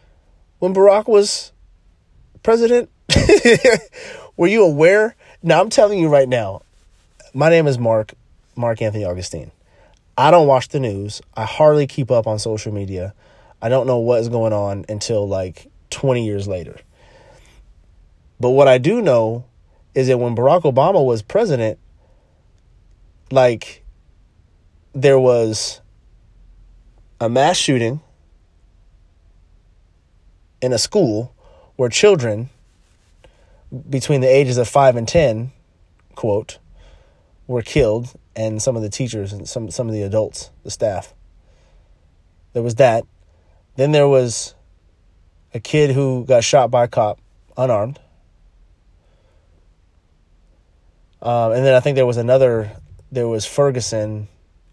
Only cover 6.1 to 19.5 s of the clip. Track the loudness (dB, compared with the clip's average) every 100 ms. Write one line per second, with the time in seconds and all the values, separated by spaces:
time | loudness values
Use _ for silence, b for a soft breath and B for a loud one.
6.1 | 2 2 -2 -4 -10 -18 _ _ _ _
7.1 | _ _ -2 2 4 2 0 0 -2 -4
8.1 | -10 _ _ _ -8 -6 -4 -6 -4 -6
9.1 | -8 -10 -14 -16 -20 b b b b _
10.1 | 0 4 6 6 2 0 -6 -6 -6 -10
11.1 | -14 -16 -12 -8 2 4 4 0 -4 -2
12.1 | -2 -2 -4 -6 -8 -8 -10 -8 -10 -10
13.1 | -14 b b b _ -2 -2 0 0 0
14.1 | 0 0 -2 -2 -2 -4 -6 -10 -10 -6
15.1 | -4 -4 -6 -8 -12 -20 _ _ -6 -2
16.1 | -2 -2 -6 -6 -8 -12 -18 _ b b
17.1 | b b b b b -20 _ _ _ _
18.1 | _ _ -6 0 4 6 4 2 0 2
19.1 | 2 0 -4 -12